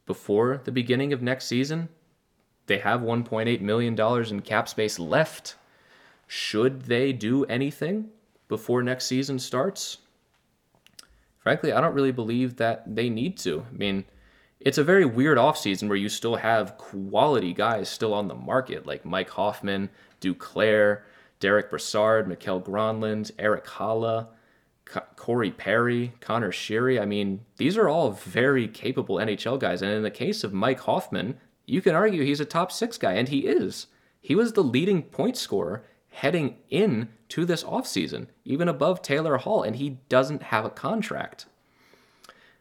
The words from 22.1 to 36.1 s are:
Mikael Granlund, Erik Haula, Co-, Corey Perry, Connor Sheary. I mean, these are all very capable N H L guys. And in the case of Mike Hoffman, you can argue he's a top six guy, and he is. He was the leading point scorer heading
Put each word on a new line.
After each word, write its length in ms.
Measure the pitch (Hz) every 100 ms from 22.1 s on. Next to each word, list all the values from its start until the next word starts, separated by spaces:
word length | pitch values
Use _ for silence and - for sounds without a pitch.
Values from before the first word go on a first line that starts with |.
| 110 95
Mikael 340 | 87 - 92
Granlund, 720 | 92 101 110 110 110 107 107 -
Erik 260 | 107 101 -
Haula, 640 | - 101 113 113 113 113 - _ _ _ _ -
Co-, 160 | - - -
Corey 340 | - 120 107
Perry, 640 | - 95 110 120 120 120 -
Connor 300 | - 113 104
Sheary. 500 | - - 107 127 127
I 40 | 104
mean, 360 | 104 101 95 - -
these 180 | 127 214
are 140 | 185
all 220 | 160 139
very 560 | 95 - 113 131 135 110
capable 520 | - 107 135 101 92
N 100 | 110
H 180 | 101 113
L 100 | 131
guys. 240 | 104 90
And 100 | 98
in 120 | 107
the 80 | 107
case 320 | - 131 214
of 100 | 104
Mike 280 | 95 117 131
Hoffman, 580 | - 151 - 95 92 139 _ _ -
you 160 | 175
can 140 | 190 160
argue 280 | 220 180
he's 160 | 135 143
a 60 | 147
top 260 | 165 185
six 280 | - 240 -
guy, 140 | 110
and 160 | 92 127
he 180 | 269 -
is. 400 | 349 98 - - _ _ _
He 160 | - 165
was 180 | 233
the 100 | 226
leading 380 | 151 123 180 185
point 360 | - - 196 -
scorer 480 | - 98 82 110 - _
heading 480 | _